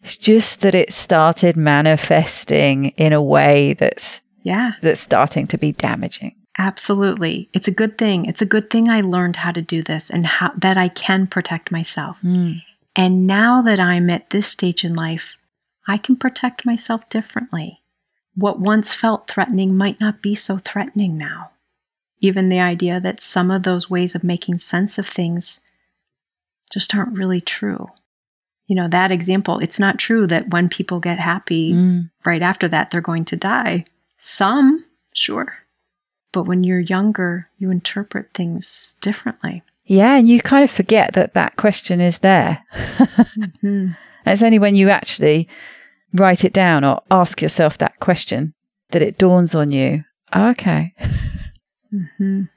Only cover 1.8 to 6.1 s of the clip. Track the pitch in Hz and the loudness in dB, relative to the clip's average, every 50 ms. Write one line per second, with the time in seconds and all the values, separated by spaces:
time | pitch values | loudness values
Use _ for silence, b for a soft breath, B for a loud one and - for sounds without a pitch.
1.8 | 151 156 156 151 - - 170 156 160 - - - - - 147 151 147 139 139 135 | 4 4 2 2 2 2 2 2 2 0 -4 -10 -6 -2 0 2 2 2 2 0
2.8 | 139 139 - - 156 156 151 151 147 139 147 143 143 143 143 143 143 139 143 - | -2 -4 -2 2 2 4 4 2 2 4 4 4 6 6 6 6 4 2 2 0
3.8 | - - - - - - - - _ _ _ _ _ 180 180 202 247 247 214 - | 0 -2 -2 -2 -8 -10 -10 -12 _ _ _ _ _ -4 -2 0 0 -2 -4 -2
4.8 | - 160 - - - - - 104 127 151 - - - - - - - - - _ | 0 0 0 0 0 0 2 2 2 0 0 -4 -4 -4 -4 -2 -2 -2 -4 _
5.8 | - - - - - - | -4 -4 -4 -4 -6 -10